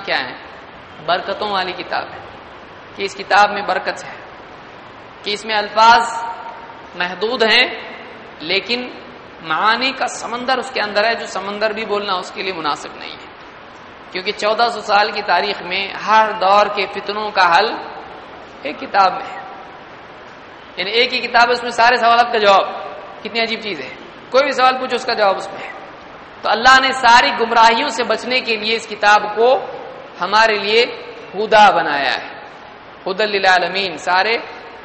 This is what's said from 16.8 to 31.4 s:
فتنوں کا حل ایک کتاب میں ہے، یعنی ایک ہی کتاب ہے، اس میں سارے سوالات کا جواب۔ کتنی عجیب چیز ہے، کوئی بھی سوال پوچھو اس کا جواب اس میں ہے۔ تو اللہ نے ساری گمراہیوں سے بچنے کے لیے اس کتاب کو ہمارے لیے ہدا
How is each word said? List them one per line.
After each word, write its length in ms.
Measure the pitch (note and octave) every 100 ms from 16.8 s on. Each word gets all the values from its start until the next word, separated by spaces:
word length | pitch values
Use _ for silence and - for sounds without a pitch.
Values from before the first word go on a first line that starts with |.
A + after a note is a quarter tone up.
| F#3+
فتنوں 440 | G3+ F#3+ G#3 G#3+
کا 280 | G3 F3+ F3
حل 80 | A3 D#4+ - - - - - - - -
ایک 180 | C#3+ D3
کتاب 320 | C4 G3 F#3+
میں 200 | - -
ہے، 80 | - - - - - - - - - - - - - - -
یعنی 140 | F#3
ایک 240 | A3+ B3
ہی 40 | B3
کتاب 300 | A3+ A#3 A#3+
ہے، 40 |
اس 100 | A#3+
میں 80 | A#3+
سارے 260 | A#3 A#3 B3
سوالات 360 | A3+ A#3 A#3+
کا 60 | A#3
جواب۔ 500 | G#3 F#3+ - - - - - -
کتنی 180 | G#3 A3+
عجیب 200 | A3+ A3
چیز 200 | G#3 D#3+
ہے، 80 | B2+ - - - -
کوئی 140 | B3
بھی 80 | C#4+
سوال 200 | B3 B3+ C4
پوچھو 160 | B3+
اس 100 | A#3+
کا 100 | A#3
جواب 220 | A3 A3 -
اس 120 | -
میں 60 | -
ہے۔ 120 | - - - - - - - -
تو 80 | -
اللہ 300 | G#3+ B3 C4
نے 120 | C4+
ساری 380 | - A#3 A#3+ C#4 G#3+
گمراہیوں 480 | A3+ A3+ A3+ B3 C#4+
سے 160 | A3+
بچنے 360 | A3+ A3 A3+ B3+
کے 160 | A#3 A3
لیے 200 | G#3+ A3+
اس 100 | -
کتاب 480 | G#3 G#3 G#3 G#3
کو 320 | G#3 A#3+ C#4 - - - - - -
ہمارے 380 | F3+ G#3+ A3+ G#3
لیے 260 | G3+ A3 B3+ - - - -
ہدا 360 | F#3